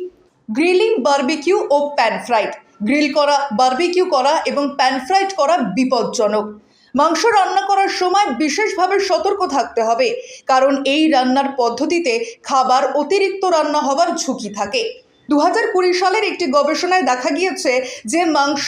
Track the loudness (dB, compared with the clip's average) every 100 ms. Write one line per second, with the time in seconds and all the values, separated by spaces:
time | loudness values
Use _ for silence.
0 | -6 -14 _ _ -8 -2 2 2 2 2
1 | 2 2 0 -2 0 0 2 0 0 0
2 | 0 -2 -2 -2 -2 -6 -16 -6 -2 0
3 | 0 2 2 2 0 2 2 2 0 0
4 | 2 2 2 0 -2 -2 -2 0 0 0
5 | 0 0 0 0 0 0 0 -2 0 0
6 | -2 -2 0 0 -4 -10 _ _ _ 0
7 | 2 2 2 2 2 0 0 2 0 0
8 | 0 2 0 0 -2 0 -2 0 0 0
9 | 0 0 0 -2 -2 -2 -2 -2 0 0
10 | 0 -4 -10 -8 0 2 4 2 0 2
11 | 2 2 2 0 0 0 -2 0 -2 0
12 | 0 -2 -4 -10 -2 0 2 2 2 0
13 | 0 0 0 -2 0 2 0 0 0 0
14 | 0 -2 -6 -6 -8 -8 -4 -4 -6 -8
15 | _ _ -2 0 2 0 0 0 0 0
16 | 0 0 -2 -2 0 2 2 -2 0 0
17 | 0 -2 -2 -2 -4 -2 -2 -2 -2 -8
18 | -4 -2 0 2 0 -2